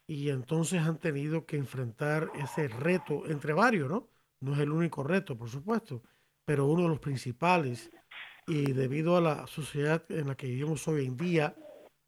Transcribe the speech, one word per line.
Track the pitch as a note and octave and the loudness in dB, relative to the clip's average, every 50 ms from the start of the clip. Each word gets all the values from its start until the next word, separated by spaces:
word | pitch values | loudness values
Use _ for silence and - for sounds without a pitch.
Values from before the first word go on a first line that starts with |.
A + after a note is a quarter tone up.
| _ | _
y | - D#3+ C#3+ C#3+ D3 | -8 -6 -2 -2 0
entonces | C#3 C3 B2 - D#3+ E3 D#3+ - F#3 F3 | 0 -2 -2 0 0 2 2 2 2 2
han | D#3 E3 D#3+ | 2 2 0
tenido | - - E3 C#3+ C#3 C#3+ D3+ D#3+ D#3+ - | 0 -2 -2 -2 0 0 0 -2 -2 -2
que | - D#3 | -2 -4
enfrentar | C#3+ C3+ - - C3 B2+ A#2 - - D3+ D3 D3+ D#3 D#3+ D#3 - | -4 -4 -4 -4 -6 -6 -4 -4 -2 0 0 0 0 -2 -2 -4
ese | D3 C#3 B2 - E3 D3+ | -6 -6 -4 -2 -2 -2
reto, | C3+ A2 A#2+ C#3 E3+ F#3 F3+ - - D3 - - | -2 -2 -2 0 2 2 2 0 -2 -4 -4 -2
entre | - D#3 C#3+ - D3 D3+ | -4 -6 -4 -2 0 2
varios, | F3 A3+ B3+ A3+ E3+ C3+ | 4 4 4 4 2 0
¿no? | C3 F3+ A#3+ - _ _ _ _ _ _ - | 0 -2 -4 -4 _ _ _ _ _ _ -8
No | C3 C3+ C#3+ | -4 -2 0
es | C#3+ | 0
el | D3 D3 | 0 2
único | D3+ E3 E3+ E3 - C#3+ C3+ | 2 2 2 0 0 -2 -2
reto, | C#3+ F3+ G3 F#3+ - C3 | 0 0 0 0 -2 -8
por | A2 A#2+ A2+ | -8 -8 -8
supuesto, | B2+ C#3 D#3 G#3 A#3 G#3+ - - C3 A#2 - _ _ _ _ _ _ _ - | -8 -8 -4 -2 -2 -2 -2 -4 -12 -12 -12 _ _ _ _ _ _ _ -2
pero | - D3 C#3 C#3 | 0 2 4 4
uno | C#3+ D#3+ F3+ F3 | 4 4 4 4
de | E3 | 2
los | D#3 B2 | 2 0
principales, | - D3 C3+ A#2 - B2 A#2+ - E3 F3 F3+ F3 C#3+ B2+ A#2+ B2 - - - - _ - - - - - - - - | -2 -4 -4 -4 -4 -6 -4 0 4 4 4 4 4 0 -2 -6 -8 -16 -20 -20 _ -18 -16 -16 -16 -16 -18 -12 -4
y | - D#3+ D3 C#3+ C#3 | -2 0 2 2 2
debido | B2+ B2+ C3+ B2+ C#3 D#3 D#3 E3+ F3+ | 2 2 0 0 0 0 2 4 4
a | F3 | 4
la | E3+ D#3 D3 - - | 4 4 2 0 -4
sociedad | - - D#3+ C#3 - - C#3+ C#3+ D3+ D#3+ D#3+ - - | -10 -10 -10 -8 -6 -4 0 2 2 2 0 -2 -4
en | - E3 C#3+ | -4 -4 -2
la | C#3 C3 | -4 -4
que | - C#3 | -6 -6
vivimos | B2+ B2 C3 D3 D#3+ D#3 - - | -4 -4 -2 -2 -2 -2 -2 0
hoy | D#3+ D#3 D3 C3 | 0 0 0 0
en | B2+ B2+ | 0 -2
día, | B2 E3+ F3+ E3+ D#3 D3 D3+ - - - - - - - - _ _ _ | -2 0 2 4 4 2 2 -2 -8 -18 -20 -20 -20 -20 -20 _ _ _